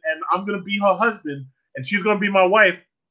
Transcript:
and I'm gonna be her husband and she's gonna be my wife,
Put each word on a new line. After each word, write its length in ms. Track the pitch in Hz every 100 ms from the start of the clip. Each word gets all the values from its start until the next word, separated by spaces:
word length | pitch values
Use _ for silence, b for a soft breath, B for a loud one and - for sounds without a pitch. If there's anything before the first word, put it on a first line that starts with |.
and 180 | 160 160 160
I'm 140 | 180
gonna 160 | 202 196
be 160 | 196 202
her 160 | 202
husband 520 | 180 226 214 147 139 131 _ _
and 120 | 135 131
she's 160 | 196
gonna 160 | 208 202
be 120 | 202
my 140 | 196
wife, 340 | 185 214 196 180 _ _ _